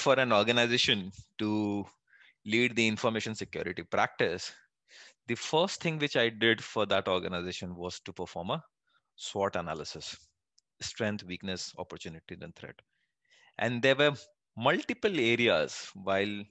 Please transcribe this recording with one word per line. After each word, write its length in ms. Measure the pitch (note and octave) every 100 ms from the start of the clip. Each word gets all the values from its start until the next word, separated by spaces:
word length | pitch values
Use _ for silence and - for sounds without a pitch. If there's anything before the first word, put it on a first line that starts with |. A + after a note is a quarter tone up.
| D3
for 60 | C3
an 80 | B2+
organization 800 | G#2 G#2+ A#2+ A#2+ A#2+ - A2 F#2 - - -
to 460 | G#2+ G#2+ G#2 G2+ G2 _ _ _ - _ -
lead 300 | A2+ B2 A#2
the 120 | A2+
information 460 | A2 A#2+ A2 A2+ G#2+
security 480 | G2 E2 E2+ F2+
practice, 680 | E2+ G2 A#2 - G2+ F2+ - - _ _ _ - - _ -
the 80 | A#2
first 460 | - D#3 F#3+ -
thing 160 | E3+ D#3
which 160 | D3 C#3
I 140 | A#2
did 340 | A2+ A2+ A2
for 220 | - A#2 G2+
that 220 | G2 G2
organization 680 | F#2 F2 F2+ F2+ F2+ F2+ F2
was 240 | F2 -
to 120 | -
perform 380 | F#2 F2 E2+ F2+
a 120 | D#3 - _ _ _ _ _
swot 400 | - G#2 G2 F#2
analysis, 600 | E2+ D#2 D2 D#2+ - - _ _ _ _ _ _
strength, 420 | - - A2 G#2
weakness, 500 | F2+ F2+ G2 F#2 - -
opportunity, 600 | F2+ D#2+ D#3+ D#3+ - F2
and 160 | E2+ -
threat. 240 | D#2 - _ _ _ _ _ _ _ -
And 240 | A2+ B2
there 140 | C3+ C3+
were 180 | D3 C3+ - _ _ -
multiple 640 | B2 F#3 - - G#3+ F3
areas 720 | A#2 A#2 A#2 E2+ C#2+ - - G2
while 480 | F#2+ G2 G#2 G#2 G#2